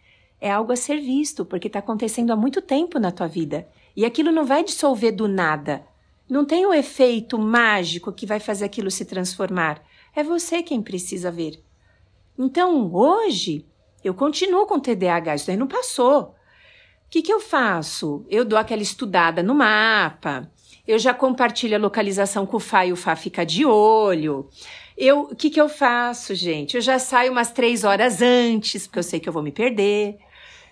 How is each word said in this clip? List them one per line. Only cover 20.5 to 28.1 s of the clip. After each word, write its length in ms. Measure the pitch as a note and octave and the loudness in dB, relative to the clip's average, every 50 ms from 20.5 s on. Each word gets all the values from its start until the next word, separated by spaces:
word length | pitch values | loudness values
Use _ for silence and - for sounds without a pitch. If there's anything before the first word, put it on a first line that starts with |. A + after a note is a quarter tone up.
| _ _ _ - - - _ | _ _ _ -20 -20 -10 _
eu 100 | - A3 | 0 2
já 160 | A3+ A3+ B3+ A#3+ | 2 4 2 2
compartilho 600 | B3 C#4 C4 B3 B3+ B3 A3+ A#3 - B3 A3 G#3+ | 2 2 0 2 2 0 0 0 -2 -2 0 0
a 40 | G#3 | 2
localização 680 | G#3+ G3 G3+ A3+ G#3 G3+ F#3+ G3 G3 F#3+ - G#3 G3 | 0 0 0 0 -2 0 0 0 0 0 0 -2 -4
com 120 | F#3+ - | -2 -4
o 40 | G#3 | -4
Fá 240 | - - - G3 F#3 | -2 0 2 2 2
e 80 | F3+ F3+ | 2 0
o 20 | |
Fá 200 | F3 - F3+ E3 | -2 -2 -2 -2
fica 300 | - - G3 - - F3 | -2 -4 -8 -4 -4 -4
de 200 | D#3+ D#3 G3 D4+ | -2 0 0 2
olho. 840 | C#4 A3 G#3+ G#3+ A3 A3 A3 G#3+ G3 F3+ D#3+ D3+ D#3 C#3+ C3+ C#3 - _ - - - - - - - - | 4 6 6 6 6 6 6 4 2 0 0 -2 -2 -4 -6 -8 -12 _ -20 -20 -20 -20 -20 -20 -14 -6
Eu, 260 | - C4+ C4 C#4+ C#4+ - | 0 4 4 4 4 2
o 120 | - A#3+ | -4 -6
que 140 | - - D4 | -2 -2 0
que 120 | D4+ D#4 | 4 4
eu 80 | D4+ D4 | 2 2
faço, 640 | D4 - C#4 B3 A#3+ A#3+ A#3+ A#3+ A#3+ - - - G3 | 2 0 0 2 2 2 0 -2 -4 -6 -8 -8 -6
gente? 420 | F3 F3+ F3 D#3+ D3+ C#3+ D3 - | -4 -4 -4 -4 -4 -4 -4 -4
Eu 60 | B3 | -2
já 160 | G#3+ B3 C4 | 0 2 0
saio 340 | B3+ B3+ - C4 B3 B3+ C4 | 0 0 2 2 2 2 2
umas 200 | B3+ B3 A#3+ A#3+ | 2 0 0 0
três 320 | - - A#3+ A#3 A#3+ G#3+ G#3 | 0 0 2 2 2 2 2
horas 380 | G3+ G3+ G3 A3 B3+ | 2 4 4 2 2